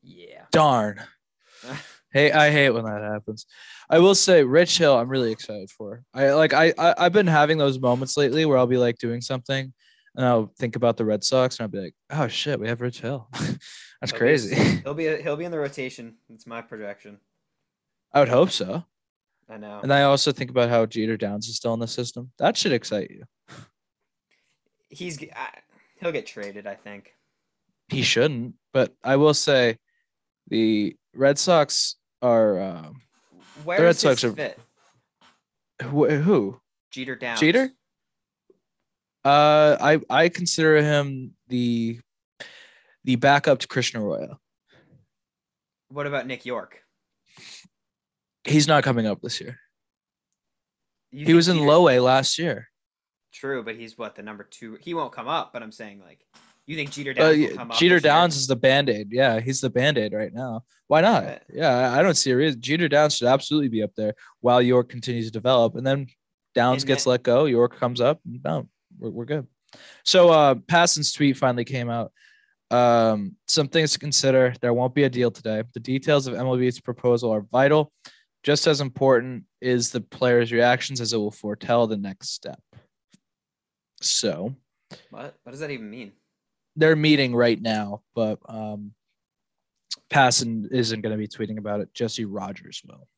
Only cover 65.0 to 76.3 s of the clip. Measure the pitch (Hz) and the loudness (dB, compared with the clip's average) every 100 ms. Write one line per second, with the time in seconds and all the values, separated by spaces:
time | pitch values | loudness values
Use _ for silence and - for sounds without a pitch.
65 | 120 120 110 110 123 131 117 - 131 139 | -8 -6 -6 -4 0 2 2 0 -4 -4
66 | 131 _ _ _ _ - 120 127 135 135 | -6 _ _ _ _ 0 0 0 0 0
67 | - 123 123 120 151 120 120 - 123 120 | 0 0 2 2 2 2 0 0 -6 0
68 | 123 160 - 120 143 160 117 _ _ - | -2 -2 -8 -12 -6 -8 -8 _ _ -14
69 | 113 98 117 151 127 _ _ - - - | -12 -12 -8 -8 -8 _ _ -20 -20 -10
70 | - 185 175 160 147 127 - 170 170 - | 2 6 8 8 6 2 2 2 2 0
71 | 143 - 143 131 135 123 120 131 120 117 | -4 0 0 2 0 0 -4 -6 -6 -6
72 | 113 _ _ _ _ _ _ 120 123 117 | -8 _ _ _ _ _ _ 2 4 4
73 | 113 107 98 - - - 139 165 156 - | 2 0 -4 -12 -4 -2 0 0 0 -2
74 | 147 135 139 131 127 123 123 120 123 127 | -2 0 2 4 2 0 -2 0 -2 0
75 | 139 123 120 - 110 107 113 - 113 131 | 0 2 -2 -2 -8 -6 -6 -12 -6 -6
76 | 151 147 131 | 0 0 0